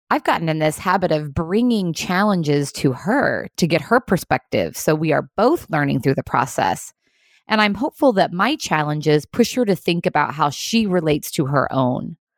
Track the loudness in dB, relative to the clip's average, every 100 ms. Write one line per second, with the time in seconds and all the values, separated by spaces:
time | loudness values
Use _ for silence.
0 | -4 -2 0 -2 -2 0 0 0 -2 0
1 | 2 0 -2 -6 -2 0 2 0 -2 -4
2 | -2 0 2 2 2 0 0 0 -2 0
3 | -2 0 0 -2 -8 -2 0 0 2 0
4 | 2 -2 0 -4 -2 -2 -2 -2 0 0
5 | 2 0 -2 0 0 0 -2 -2 0 0
6 | 0 -2 -2 -2 -2 -2 -2 -2 -10 _
7 | _ _ _ _ -4 0 0 0 -4 2
8 | 2 4 0 2 0 0 -2 -2 0 0
9 | 2 2 0 0 0 2 0 0 0 0
10 | 0 0 -2 0 -2 -2 -2 0 2 0
11 | 2 -2 -2 -4 0 0 0 0 0 -2
12 | -6 -14 _